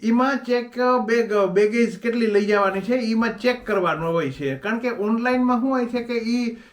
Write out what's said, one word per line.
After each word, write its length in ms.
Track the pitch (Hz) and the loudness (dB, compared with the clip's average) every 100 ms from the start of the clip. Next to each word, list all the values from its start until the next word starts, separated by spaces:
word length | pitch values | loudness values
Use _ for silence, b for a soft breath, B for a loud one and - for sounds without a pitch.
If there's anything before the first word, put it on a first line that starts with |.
ઈમાં 340 | 220 233 262 269 | 0 2 2 0
ચેક, 360 | 247 247 240 240 247 254 214 | -2 -2 -2 -2 2 2 2
બેગ, 280 | 233 226 | 0 2
બેગેજ 680 | 208 190 185 208 233 226 - | 2 2 4 2 4 0 0
કેટલી 280 | 233 240 220 | -4 0 2
લઈ 180 | 202 208 | 2 2
જવાની 360 | 208 196 190 | 2 2 0
છે, 140 | 190 254 | 0 0
ઈમાં 420 | 226 220 233 220 | 0 0 -2 -2
ચેક 280 | 247 240 - | -2 -2 -2
કરવાનું 440 | 202 175 151 165 | 0 0 0 -2
હોય 220 | 165 139 | -2 -2
છે. 240 | 131 139 135 | -4 -4 -4
કારણ 240 | 208 233 | -4 -2
કે 100 | 240 | -2
ઓનલાઈનમાં 680 | 185 208 226 247 254 247 247 | -2 -2 0 0 2 2 2
શું 100 | 262 | 0
હોય 160 | 262 240 | 0 -2
છે 180 | 240 | -4
કે 100 | 233 | -4
ઈ 440 | 240 226 240 233 233 B | -4 -2 -2 -2 -6 B